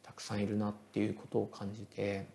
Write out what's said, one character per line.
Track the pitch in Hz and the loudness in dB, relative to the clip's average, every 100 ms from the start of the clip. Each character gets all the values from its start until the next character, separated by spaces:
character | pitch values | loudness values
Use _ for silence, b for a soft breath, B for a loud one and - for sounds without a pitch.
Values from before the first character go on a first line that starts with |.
た | - | -16
く | - | -12
さ | - 104 | -2 0
ん | |
い | 101 | 2
る | 104 | 4
な | 104 | 2
っ | 104 - | -2 -2
て | 104 | 2
い | 104 | 2
う | 90 | 0
こ | - | 0
と | 117 | 2
を | 104 | 2
感 | - 101 | -2 -6
じ | 107 | -6
て | 98 - 101 98 - | -8 -2 0 0 -4